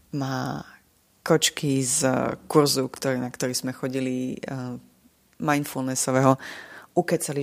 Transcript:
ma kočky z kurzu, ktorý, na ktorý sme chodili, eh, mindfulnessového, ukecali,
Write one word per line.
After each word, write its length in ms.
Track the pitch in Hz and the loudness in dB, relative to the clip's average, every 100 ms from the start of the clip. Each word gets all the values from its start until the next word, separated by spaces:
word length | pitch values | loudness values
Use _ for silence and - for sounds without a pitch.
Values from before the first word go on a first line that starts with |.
| _ 147 | _ -6
ma 480 | 135 131 135 143 - - _ _ _ _ | -4 -4 -4 -6 -10 -20 _ _ _ _
kočky 600 | - 156 - - 147 135 | 2 4 2 -2 0 0
z 240 | 123 - 131 127 123 127 - | 0 0 2 2 0 -4 2
kurzu, 400 | 156 143 135 131 | 4 6 4 -2
ktorý, 320 | - 135 127 | -2 -2 -2
na 80 | 123 | -4
ktorý 240 | - 131 | -4 -4
sme 200 | 123 127 - | -4 -6 -6
chodili, 640 | 135 131 131 127 127 - | -4 -2 -2 -2 -4 -6
eh, 400 | - 131 123 123 - _ _ _ _ - | -8 -8 -8 -10 -14 _ _ _ _ -4
mindfulnessového, 1000 | 156 147 147 135 131 131 - 131 135 131 - - - - - - | 0 0 0 -4 -4 -2 2 6 6 4 0 -16 -16 -20 -4 -2
ukecali, 420 | 170 160 - 143 | 0 0 -2 -2